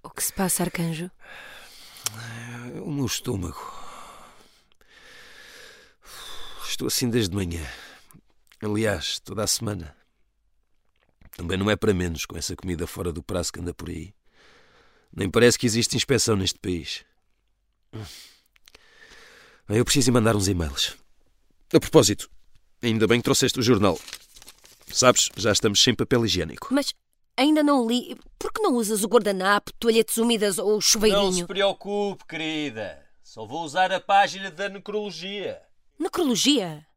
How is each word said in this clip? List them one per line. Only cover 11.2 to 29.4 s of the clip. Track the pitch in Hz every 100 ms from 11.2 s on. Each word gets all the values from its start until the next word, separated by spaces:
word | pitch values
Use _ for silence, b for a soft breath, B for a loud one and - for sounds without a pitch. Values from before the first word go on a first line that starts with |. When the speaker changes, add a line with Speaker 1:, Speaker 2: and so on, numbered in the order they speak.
| -
Speaker 2:
Também | - 85 95
não | 101
é | 104
para | 107
menos | 92 87 78 -
com | 87
essa | - 90
comida | - 82 85
fora | - 90
do | 80
prazo | - 90 85
que | 90
anda | 87
por | 82 82
aí. | 82 90 _ b b b b b b b b b
Nem | - 101
parece | 117 120 -
que | 123
existe | 113 110 120
inspeção | - 120 - 104
neste | 92 -
país. | 101 87 73 - _ _ _ _ _ _ _ _ _ 110 101 B B B _ _ _ B B B B B B B B B -
Bem, | 107
eu | 117
preciso | 104 113
ir |
mandar | 123 110 104
uns | 95
e-mails. | 90 78 69 - - _ _ _ _ _ _ _
A | 156
propósito, | - 156 107 104 - - - - _ _
ainda | 120 110 107
bem | 120
que |
trouxeste | 123 135 127 135
o |
jornal. | 117 107 98 80 - - - - - - - - -
Sabes, | - 127 120 - -
já | 110
estamos | 98 113 101
sem | - 110
papel | 113 123 110
higiênico. | 90 80 60 -
Speaker 1:
Mas... | 262 277 - _ _ _ -
Ainda | 277 311
não | 294 285 226
li. | 247 - 247 - -
Por | 392
que | -
não | 415 240
usas | 208 214
o | 185
guardanapo, | 233 208 196